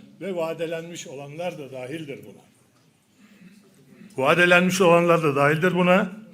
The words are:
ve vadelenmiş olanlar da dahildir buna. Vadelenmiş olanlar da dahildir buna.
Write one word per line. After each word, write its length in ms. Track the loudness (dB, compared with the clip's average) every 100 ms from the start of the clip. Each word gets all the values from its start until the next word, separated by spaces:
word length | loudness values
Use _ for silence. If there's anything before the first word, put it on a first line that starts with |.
| -20 -14
ve 140 | -8 -6
vadelenmiş 680 | -6 -6 -8 -8 -12 -14 -16
olanlar 520 | -16 -14 -10 -10 -10
da 140 | -14
dahildir 520 | -12 -12 -12 -12 -14
buna. 180 | -18 -20 _ _ _ _ _ _ _ _ _ _ -20 -20 _ _ _ -20 -12 -2
Vadelenmiş 640 | 2 4 4 4 4 2
olanlar 420 | 4 4 4 2
da 140 | 2 2
dahildir 380 | 2 2 0
buna. 380 | 0 2 2 2 -8 -4